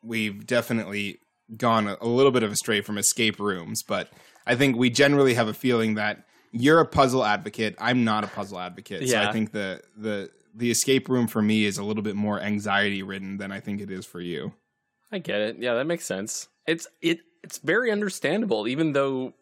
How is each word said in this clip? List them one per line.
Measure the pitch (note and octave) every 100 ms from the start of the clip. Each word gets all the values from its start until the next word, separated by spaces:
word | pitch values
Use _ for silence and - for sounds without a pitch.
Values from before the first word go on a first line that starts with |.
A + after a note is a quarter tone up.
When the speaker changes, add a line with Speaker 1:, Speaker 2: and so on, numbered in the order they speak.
Speaker 1:
we've | A#2 A2+ G#2+ G2+ G#2+
definitely | A#2+ A#2 A2+ G2+ G#2 G2+ - _ _ _ A2+
gone | A#2+ A2+ G#2
a, | G2
a | A#2
little | A#2+ C#3
bit | B2
of | A2
astray | G2+ - G#2
from | G2+ G#2
escape | G2 - A2+ -
rooms, | G2+ F#2 F2 A2
but | - - - - - _ -
I | A#2+
think | C#3 A#2
we | B2+
generally | A#2 C#3+ C#3+ C3+
have | A#2+ A2
a |
feeling | G#2+ C3 A#2+ A2+ G#2+
that | G#2+ G#2 - _ _
you're | A2+ C3 E3
a | D#3
puzzle | D#3+ C3+ C3 G#2+
advocate. | G#2 F2 - A2 F#2
I'm | A2+ B2+
not | A2+ G#2+
a | G#2
puzzle | - G2+ F#2
advocate. | F2+ F2 - B2 C3
So | A2+
I |
Speaker 2:
Yeah. | G#2
Speaker 1:
think | A2 G#2+
the, | A2 G2 F2+ - G#2+
the, | G#2+ G#2 F#2+ _ _ G#2+
the | A#2+
escape | A#2 - C3+ -
room | B2+ A#2
for | A2+
me | G#2+ A2 G#2
is | G2
a |
little | G2+ G#2+
bit | G#2+ G2+
more | G#2 G#2
anxiety | G2+ G#2 G2+ G2 G2+ G2+
ridden | F#2+ F#2+ F#2+ G2
than | G2
I | G2
think | - G2+
it | G2
is | F#2 F2+
for | F2
you. | F2 D#2+ C2+ - _ _ _ _ _
Speaker 2:
I | G3+
get | D3 G#2
it. | G#2+ -
Yeah, | A#2+ A#2
that | D3
makes | E3+ -
sense. | F#2+ G#2+ - - _ -
It's, | E3 - _
it, | E3 E3 _ _
it's | - -
very | D3 G3 B3
understandable, | G#3 G#3 - C3+ G3 A3 A2 G#2+
even | C3+ D#3+
though | C#3 C#3 C3 C3 _